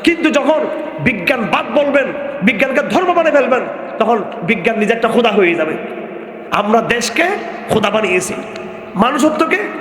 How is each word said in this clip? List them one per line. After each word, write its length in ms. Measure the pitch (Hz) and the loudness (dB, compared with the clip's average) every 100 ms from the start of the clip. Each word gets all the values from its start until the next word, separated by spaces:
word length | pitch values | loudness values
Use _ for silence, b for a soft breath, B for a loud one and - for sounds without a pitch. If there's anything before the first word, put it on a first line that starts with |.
| - | 0
কিন্তু 220 | 330 311 294 | 2 2 2
যখন 220 | 262 311 240 - - - 151 | 2 2 0 -4 -8 -2 -2
বিজ্ঞানবাদ 580 | 202 170 247 190 262 302 254 | 0 0 0 0 -2 0 0
বলবেন, 280 | 285 277 254 - - - 196 | 4 2 0 -4 -6 0 0
বিজ্ঞানকে 340 | 208 269 277 214 | 2 2 2 2
ধর্ম 160 | 302 359 349 | 0 2 2
বানিয়ে 180 | 320 285 | 4 4
ফেলবেন, 260 | 247 247 185 - - - | 2 0 -2 -8 -10 -2
তখন 180 | 208 226 175 - 170 | 2 2 -2 -8 -2
বিজ্ঞান 260 | 214 170 208 | 0 0 0
নিজে 120 | 208 226 | 0 2
একটা 120 | 233 233 | 2 2
খোদা 160 | 233 202 | 2 4
হয়ে 160 | 175 165 | 2 2
যাবে। 160 | 156 156 - - - - - - - | -2 -4 -8 -10 -10 -12 -14 -14 -4
আমরা 280 | - 208 226 - | -2 2 2 2
দেশকে 320 | 233 - - 349 415 - - - | -2 -2 0 0 0 -6 -10 -2
খোদা 180 | 220 202 214 | 0 2 0
বানিয়েছি, 400 | 202 180 - - - - - - - 185 | 2 0 -2 -8 -10 -12 -12 -14 -8 2
মানুষত্বকে 560 | 240 277 311 - 320 415 - - | 2 4 2 2 0 0 -2 -6